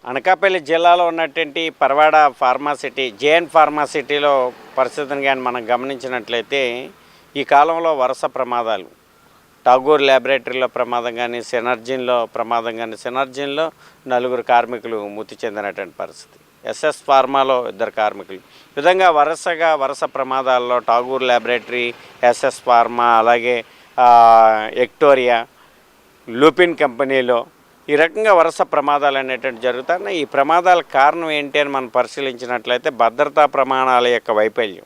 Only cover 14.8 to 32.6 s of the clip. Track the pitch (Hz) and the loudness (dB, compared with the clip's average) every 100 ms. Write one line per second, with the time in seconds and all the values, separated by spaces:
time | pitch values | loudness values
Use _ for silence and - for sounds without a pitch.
14.8 | 113 110 104 104 107 107 117 104 101 92 | -10 -10 -10 -12 -16 -12 -10 -8 -10 -10
15.8 | 92 - 85 82 - _ _ _ - 110 | -14 -12 -14 -14 -20 _ _ _ -14 -6
16.8 | 156 - - 135 131 139 135 127 117 98 | -6 -6 0 2 2 0 0 -2 -4 -6
17.8 | 113 110 107 98 90 95 _ - _ - | -6 -2 -4 -4 -16 -18 _ -20 _ -2
18.8 | 151 185 185 151 147 165 190 165 165 156 | 0 4 4 4 2 0 -6 -2 0 0
19.8 | 135 143 151 135 131 131 131 127 123 123 | -2 -4 -8 -6 -4 -4 0 0 0 -2
20.8 | 110 117 123 131 127 120 113 120 107 123 | 0 0 0 -4 0 0 0 -4 -4 -6
21.8 | 120 117 - - 120 120 135 - 123 120 | -6 -8 -20 0 0 2 -2 -4 2 2
22.8 | 113 120 120 117 113 120 120 120 - _ | 2 0 2 4 4 2 0 -4 -6 _
23.8 | _ - 123 120 117 113 113 110 107 - | _ 2 6 8 8 8 6 4 -4 -4
24.8 | 123 _ 147 135 123 117 117 _ _ _ | -4 _ 4 4 4 0 -2 _ _ _
25.8 | _ _ _ _ - 117 151 151 175 160 | _ _ _ _ -12 2 2 4 0 2
26.8 | 143 117 135 135 123 120 123 _ _ _ | -4 -2 -2 0 0 -2 -2 _ _ _
27.8 | - 147 165 208 220 180 165 156 185 151 | -4 0 0 0 2 4 4 0 -2 0
28.8 | 143 147 143 135 131 127 135 117 123 123 | 0 0 0 -2 -4 -6 -6 -4 -4 -4
29.8 | 127 175 202 180 139 139 139 170 180 175 | -4 -6 -4 -6 -4 -2 2 2 2 2
30.8 | - 139 143 160 165 151 143 147 143 139 | 2 2 2 0 -4 -6 -2 -2 -2 -4
31.8 | 123 123 117 - 139 120 123 123 | -4 -4 -4 -6 -8 -8 -8 -8